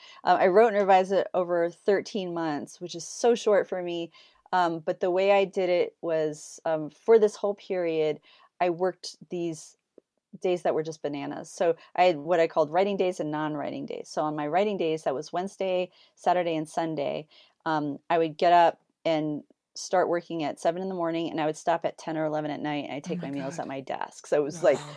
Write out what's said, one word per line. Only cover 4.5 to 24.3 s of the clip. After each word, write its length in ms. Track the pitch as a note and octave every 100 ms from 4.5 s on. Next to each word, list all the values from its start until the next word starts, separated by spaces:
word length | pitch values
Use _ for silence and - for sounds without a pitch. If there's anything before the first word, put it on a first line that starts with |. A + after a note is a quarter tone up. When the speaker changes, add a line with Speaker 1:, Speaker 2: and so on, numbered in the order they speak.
Speaker 1:
Um, 260 | F#3 E3+ E3
but 200 | D#3 F3
the 100 | F#3+
way 200 | F3+ G3
I 120 | G3+ G3
did 240 | G3 F3+
it 280 | F3 - -
was, 580 | E3 D#3+ D#3 D3+ - - E3+
um, 240 | D#3+ D3+
for 280 | - - A3+
this 160 | G#3 -
whole 180 | G3+ G3+
period, 640 | - F#3 E3+ D#3+ D#3 D3+ _ _ _ -
I 80 | F3+
worked 460 | E3 F#3 F3+ - - -
these 480 | F3 E3+ D#3 - _ _ _ _ _ _ -
days 200 | F#3+ F3+
that 140 | F3 D3
were 80 |
just 180 | D#3+ D#3
bananas. 480 | D3 C#3+ C#3 - D#3+
So 240 | - F3 D#3+ - -
I 100 | F3+
had 120 | D#3
what 220 | D3 F3
I 80 | E3
called 220 | E3+ D3+
writing 260 | E3 G3 G3
days 220 | F#3 F3+
and 120 | D3+
non-writing 540 | D3+ D3+ D3+ C#3 C#3 C#3+
days. 240 | - -
So 120 | -
on 140 | D3+ D3+
my 120 | D3
writing 300 | E3+ G#3 F#3+
days, 260 | E3 D#3+
that 120 | D#3 C3
was 180 | D3+
Wednesday, 580 | F3 F#3+ - F#3+ F3+ F3+ _ _ _
Saturday, 400 | - F3 E3+ D#3+
and 140 | D#3
Sunday. 580 | - E3 D#3 C#3 - D#3 _ _ _ E3
Um, 340 | D#3 D3 C#3+ -
I 80 | E3+
would 200 | E3 D3+
get 160 | F3
up 260 | F3 E3+ - _ _ D#3+
and 380 | D#3 D3+ D3 - _ _ -
start 340 | - F#3 D#3
working 340 | F3 E3+ E3
at 160 | D3 -
seven 220 | E3+ E3+
in 80 | F#3+
the 60 | F#3
morning, 340 | E3 E3 E3
and 80 | D#3+
I 40 | D3+
would 120 | D#3
stop 280 | - E3+ D#3
at 120 | -
ten 200 | - D#3+
or 80 | D#3
eleven 260 | D3+ D3+
at 100 | D3
night, 240 | D3+ D3 C3+
and 80 |
I'd 100 | C#3 E3
Speaker 2:
Oh 80 |
Speaker 1:
take 80 | F3
Speaker 2:
my 20 |
Speaker 1:
my 80 | D#3+
meals 260 | C#3 C3+ D3+
Speaker 2:
God. 20 |
Speaker 1:
at 80 | -
my 140 | C3+
desk. 460 | C3+ - - -
So 100 | -